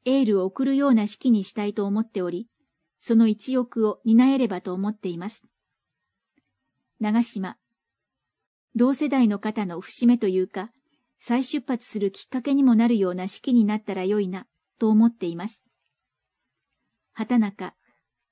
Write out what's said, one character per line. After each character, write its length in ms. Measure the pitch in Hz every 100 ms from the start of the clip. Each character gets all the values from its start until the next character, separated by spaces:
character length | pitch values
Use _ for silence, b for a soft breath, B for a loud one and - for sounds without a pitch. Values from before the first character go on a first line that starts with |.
| 254
エ 160 | 277
ー 40 | 220
ル 160 | 196
を 40 | 190
送 200 | 226 269
る 100 | 269
よ 140 | 277
う 40 |
な 140 | 226 208
式 240 | - 262
に 120 | 214
し 80 | 190
た 140 | 220 208
い 80 |
と 120 | 208 196
思 160 | 208
っ 80 | 226
て 120 | 190
お 80 | 180
り、 180 | 175 - _ _ _ _ _
そ 160 | - 226
の 120 | 220
一 260 | 208 -
翼 340 | 254 240 233 214
を 120 | - 226
担 240 | 226 262
え 80 | 269
れ 100 | 226
ば 140 | 180
と 120 | 185
思 160 | 185 208
っ 40 | 214
て 120 | 185
い 80 | 170
ま 120 | 202
す。 140 | - _ _ _ _ _ _ _ _ _ _ _ _ _ _ _ -
長 240 | 214 226
島。 340 | 233 196 190 - _ _ _ _ _ _ _ _ _ _ _ 220
同 180 | 247
世 160 | 269 294
代 180 | 262 226
の 120 | 202
方 260 | 214 214 190
の 160 | 170
節 240 | - - 240
目 120 | 240
と 100 | 202
い 120 | 185
う 80 | 185
か、 240 | 190 208 _ _ _ _ _
再 240 | - 240
出 220 | 247 294 -
発 220 | 240 -
す 120 | 214
る 120 | 196
き 140 | - -
っ 20 |
か 140 | 262
け 120 | 285
に 100 | 277
も 120 | 269 220
な 120 | 233
る 100 | 226
よ 120 | 185
う 60 | 180
な 120 | 190
式 260 | - 277
に 120 | 240 208
な 120 | 214
っ 60 |
た 120 | 214 190
ら 100 | 185
良 140 | 208
い 80 | 185
な、 200 | 185 - _ _ -
と 100 | 220
思 180 | 214 233
っ 40 |
て 140 | 233 175
い 100 | 170
ま 120 | 202
す。 140 | - _ _ _ _ _ _ _ _ _ _ _ _ _ _ _
畑 260 | - 220 247
中。 360 | 202 202 180 - _ _ _ _ _